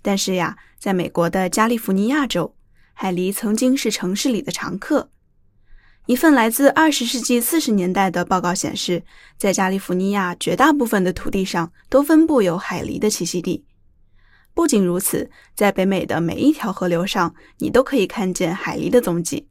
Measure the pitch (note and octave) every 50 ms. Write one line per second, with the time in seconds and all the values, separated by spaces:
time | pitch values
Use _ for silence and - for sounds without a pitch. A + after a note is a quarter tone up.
0 | _ G#3 G3+ G3 - - F#3+ F3+ E3+ - G3+ - - _ _ _ - G#3 G3 F3+
1 | F3 - - - E3+ E3+ E3 F#3+ F#3+ F3+ F3 - A3 A#3 A#3+ A3+ - - F#3+ F#3+
2 | G3+ A3+ C4+ D#4 C#4+ B3 - F3 E3 - _ _ _ _ _ _ - _ _ -
3 | - F#3+ F3+ F3 F3+ F#3 G3+ - - G#3 G#3 A3+ C4 B3+ B3+ C#4 - A3+ G#3 -
4 | - F3+ F#3+ G#3 - C#4+ B3 G3 - - F3 - - - F3+ G3 - - D#4 C4+
5 | - _ _ _ _ _ _ _ _ _ _ _ _ _ - - _ _ _ _
6 | - - B3 B3 - E4 D4 C4 A3+ A3+ A3+ - C#4 C#4 C#4 D#4 D#4+ D#4+ C#4+ -
7 | A#3+ A#3 - B3+ - - B3 A#3+ A#3 - - E4 D4+ - A3 G3+ F3+ F3+ F#3 G3
8 | G3 F#3+ E3+ F3 F3 - F#3+ F#3 F3 F3 F3 F#3+ - - - - - - F3+ E3+
9 | E3+ - - - - - _ - - G3+ F#3 G3 G3 F#3 F#3+ G3 G3 - F3+ F3+
10 | F#3 G3 G3+ G3+ F#3+ F3+ F3 - - - E3+ - B3+ D#4 D#4 C#4+ A#3+ A3+ A#3 G3+
11 | F#3 F3 F3+ - - - - G3 F#3+ G3 - F3 E3 E3 - _ _ - - C4
12 | C#4+ C#4+ E4 D#4 E4 D#4+ D4+ C4 G#3 F3 E3 F3+ - - - D#3+ - - - -
13 | F#3 G#3+ G#3 - F3+ E3+ - F3+ D#3+ - E3+ - - _ _ _ _ _ _ _
14 | _ _ _ _ _ _ _ _ _ _ _ - E4 E4 - G#3+ F#3+ F3 F3 F3+
15 | G3 - - - - - - - - _ _ - G#3 G3+ G3 - F#3 G3 G3 F#3
16 | - - - D3+ E3+ E3+ - - A3 C#4 D#4 - - A3 F#3 - F#3+ F3+ E3+ E3
17 | F3 G3 - A3 F3 E3 - - - - _ _ - - - A#3 C4 - - C4+
18 | F#3+ F3+ - - F#3 F#3 F3 - - E3 F3 F#3 - - - - D#3+ F3+ - B3
19 | A#3+ F#3 E3+ F3 E3+ - - - - _